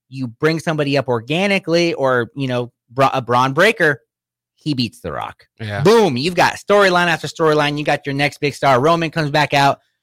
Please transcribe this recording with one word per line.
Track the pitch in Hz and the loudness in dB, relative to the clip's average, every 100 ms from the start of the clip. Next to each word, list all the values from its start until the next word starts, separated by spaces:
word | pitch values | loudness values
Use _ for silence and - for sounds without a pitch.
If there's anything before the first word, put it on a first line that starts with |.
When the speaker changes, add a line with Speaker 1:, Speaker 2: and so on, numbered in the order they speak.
| _ | _
Speaker 1:
you | 131 127 | -10 -10
bring | 113 156 160 | -2 -2 -2
somebody | 175 156 139 139 | -4 -4 0 -2
up | 131 | 0
organically | 120 117 160 202 190 175 170 170 | -4 -2 -2 0 -2 0 0 0
or, | 143 135 127 117 139 | 0 0 0 -2 -6
you | 135 | -4
know, | 123 123 _ _ | -4 -6 _ _
Bra-, | 123 135 | 0 0
a | 135 | 0
Braun | 117 120 131 | 0 2 2
Breaker, | 135 208 220 160 139 _ _ _ _ _ _ | 2 2 4 2 0 _ _ _ _ _ _
he | 151 | -6
beats | 131 113 - | -4 -4 -6
The | 87 | -10
Rock. | 64 53 - _ _ | -8 -10 -14 _ _
Speaker 2:
Yeah. | 107 101 | -10 -2
Speaker 1:
Boom. | 170 233 190 123 | 2 4 2 0
You've | 156 175 | -4 0
got | 131 - | 0 0
storyline | - 202 196 175 175 | 0 2 4 2 0
after | 156 147 | -2 -6
storyline. | - 156 151 147 147 | -2 0 2 0 -2
You | 147 | -2
got | 147 143 | -4 -4
your | 139 | -4
next | 143 - | -4 -2
big | 143 - | -6 -2
star. | 143 127 | 2 4
Roman | 151 170 165 | 2 0 -2
comes | 165 151 | -4 -2
back | 151 143 | 0 0
out. | 143 139 - _ _ | 2 2 0 _ _